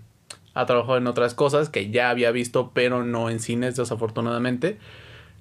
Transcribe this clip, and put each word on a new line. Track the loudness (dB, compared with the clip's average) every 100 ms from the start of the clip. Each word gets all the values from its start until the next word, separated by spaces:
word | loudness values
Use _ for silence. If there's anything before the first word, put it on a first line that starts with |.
| -16 _ -20 -20 _
ha | -4
trabajado | 2 2 2 0
en | 0
otras | 0 0
cosas | 2 2 2 0
que | -2 0
ya | 2 2
había | 2 2
visto, | 0 0 -2 0
pero | 0 2 0
no | -2 -2 -2
en | -4
cines, | -4 -2 -2 -2
desafortunadamente. | -4 -2 -4 -2 -2 -2 -2 0 -2 -4 -14 -20 -20 -20 -20 -16